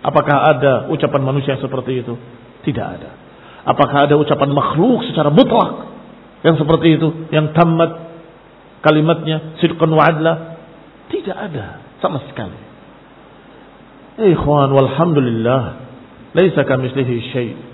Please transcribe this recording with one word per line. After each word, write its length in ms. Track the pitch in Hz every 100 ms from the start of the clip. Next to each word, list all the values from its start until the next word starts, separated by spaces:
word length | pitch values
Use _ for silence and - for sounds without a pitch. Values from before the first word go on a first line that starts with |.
Apakah 560 | - 151 143 143 135 143
ada 320 | 139 123 -
ucapan 320 | 156 147 -
manusia 400 | 131 143 139 135
seperti 400 | 131 131 123 131
itu? 160 | 117 117 - - - -
Tidak 220 | - 120 -
ada. 220 | - - - - - - - -
Apakah 400 | 120 143 143 143
ada 80 | 147
ucapan 320 | 147 147 139
makhluk 560 | 143 135 143 214 247 -
secara 160 | - 147
mutlak 640 | 156 254 180 151 - - - - - - -
yang 160 | 156 156
seperti 400 | 151 160 165 156
itu, 320 | 160 - -
yang 240 | 151 151
tamat 560 | 170 170 165 165 - - - - - - - - -
kalimatnya, 800 | 151 156 156 165 151 156 156 -
sidqan 320 | 170 165 160
wa 80 | 156
adla? 560 | 160 160 160 165 - - - - - - -
Tidak 240 | 415 262 -
ada 480 | 208 143 92 - - -
sama 240 | 185 151 -
sekali. 240 | - 101 - - - - - - - - - - - - - - - - -
Ikhwan, 480 | 214 156 - 147 135
walhamdulillah, 920 | 139 135 - 175 147 123 113 113 131 104 - - - - - -
laisa 320 | 156 185 156
kamitslihi 500 | 135 131 127 131 127 120 117 131
syai'. 240 | 117 95 -